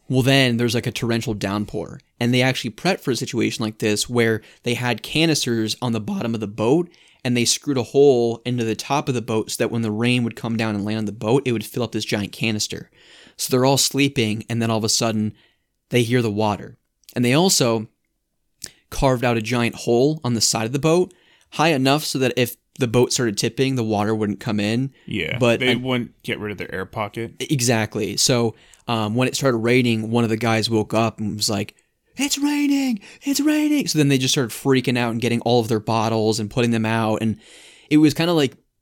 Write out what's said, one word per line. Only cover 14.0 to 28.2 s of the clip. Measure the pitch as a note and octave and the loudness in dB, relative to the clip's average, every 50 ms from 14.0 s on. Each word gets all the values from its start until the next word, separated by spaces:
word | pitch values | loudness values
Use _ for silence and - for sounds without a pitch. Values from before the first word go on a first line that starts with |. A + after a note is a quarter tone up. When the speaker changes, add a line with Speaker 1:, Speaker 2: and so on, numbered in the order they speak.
| C#3+ C3+ C#3 C3 A2+ G#2+ G#2+ A2 - - | 0 0 2 0 0 0 -2 -4 -6 -6
Speaker 1:
and | A#2 A#2 | -4 -2
then | A2+ A2+ | 0 0
all | A2+ A2 | 0 0
of | G#2+ | 0
a | G#2+ | -2
sudden, | - - B2 A2+ A2 G#2+ G#2+ G#2+ - _ _ _ _ _ _ _ _ _ _ _ | 0 0 0 0 0 0 -2 -2 -4 _ _ _ _ _ _ _ _ _ _ _
they | - B2 A#2+ | 0 0 2
hear | A2 B2 B2+ | 2 2 2
the | A2+ A2 | 2 0
water. | G2+ G#2 G#2+ G#2+ G2+ - - - - _ _ _ _ _ _ - - | 0 0 0 0 0 -2 -6 -12 -18 _ _ _ _ _ _ -10 -4
And | A#2+ B2 | -2 0
they | A#2+ B2+ | 2 4
also | D#3 F3+ F#3+ - - C#3+ A#2 A2+ A2+ A2 - _ _ _ _ _ _ _ _ _ _ _ _ _ _ - - - _ _ _ | 4 4 4 2 2 2 2 0 -2 -4 -8 _ _ _ _ _ _ _ _ _ _ _ _ _ _ -20 -20 -20 _ _ _
carved | - - - C3+ C3 A#2+ B2+ | -4 0 2 2 2 2 0
out | B2 A#2+ A#2 | 0 0 0
a | |
giant | G#2+ G#2 B2+ A#2+ A#2 A2+ - | -2 -2 0 0 0 0 -2
hole | - - - A#2+ A#2 C3 D3+ D#3 D#3 - | -4 -2 0 2 4 4 2 2 0 -2
on | B2+ A#2+ | -2 0
the | A2 | 0
side | - - - A2+ A2 | 0 0 0 -2 -2
of | A2+ | -2
the | C3 C#3+ | -4 -2
boat, | C3+ D#3 E3 F3+ F3+ - - _ _ _ _ _ _ _ - | 0 2 2 2 2 -2 -4 _ _ _ _ _ _ _ -2
high | - D3+ E3+ | 0 2 2
enough | D#3 C3 C3 C3 C#3 D#3 D3+ | 2 2 4 2 2 2 0
so | - - C#3 | -2 -2 0
that | C3 B2 - B2+ | 0 0 2 0
if | B2 A#2 - - _ _ _ - | 0 -2 -2 -10 _ _ _ -4
the | C3+ A2+ | -2 2
boat | G#2+ B2 B2 - - | 4 4 4 4 2
started | - B2+ A2+ G2 - | 0 0 0 0 -2
tipping, | - A2+ - - C3+ C3+ C3+ | -2 -4 -2 -2 -2 -2 0
the | B2+ A2+ | -2 -2
water | G#2+ G#2+ G2+ G#2 G#2+ A2+ | 0 0 0 0 0 0
wouldn't | G#2+ G#2+ G#2 G2+ - | 0 -2 -2 -4 -4
come | - A#2 G#2+ G#2 | -4 -4 -2 -2
in. | G2+ G#2 A2+ A#2+ C3+ C3 - _ _ - | 0 0 0 -2 -2 -4 -6 _ _ -8
Speaker 2:
Yeah, | - G2 D#2+ D2+ D#2+ - | -6 -4 -4 -4 -2 2
Speaker 1:
But | B2+ A#2+ A#2 G2+ | 2 2 2 2
Speaker 2:
they | B2+ B2+ | 2 2
Speaker 1:
I | B2 | 0
Speaker 2:
wouldn't | B2 B2+ C3 B2+ B2 A#2 - - _ - | 0 0 -2 -2 -2 -4 -6 -12 _ -8
get | - A2+ - | -8 -6 -6
rid | G#2 G#2 | -6 -8
of | G2+ F2+ | -8 -8
their | F2+ - - | -10 -8 -8
air | F#2 G2 | -8 -8
pocket. | - - A#2 G#2+ G2+ - A#2 A2+ - - - | -8 -6 -6 -6 -6 -6 -8 -10 -10 -10 -10
Speaker 1:
Exactly. | - - D#3 C3 A#2+ B2 A#2+ A2 G#2+ - - A2 G#2+ F#2 G2+ | -4 -4 -2 0 2 2 2 0 0 -2 -4 -4 -4 -4 -2
So, | - | 0